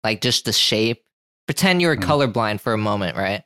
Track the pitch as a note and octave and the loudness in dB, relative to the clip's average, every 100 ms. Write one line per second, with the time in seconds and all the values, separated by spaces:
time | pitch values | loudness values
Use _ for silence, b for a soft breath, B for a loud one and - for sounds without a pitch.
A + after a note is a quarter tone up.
0 | A2 A2 B2+ A#2+ - G2+ - A2 A2+ A#2 | -2 -2 -2 -2 -2 -2 0 2 0 -2
1 | _ _ _ _ - D3 F#3+ F3+ F3 C#3+ | _ _ _ _ -8 0 2 4 2 0
2 | C3+ D3 C3+ A2+ A2 G#2 - A2 G#2+ G#2 | 2 2 2 0 -2 -2 -2 -2 0 0
3 | F#2 B1 F#2+ G2+ | -2 -4 -4 -4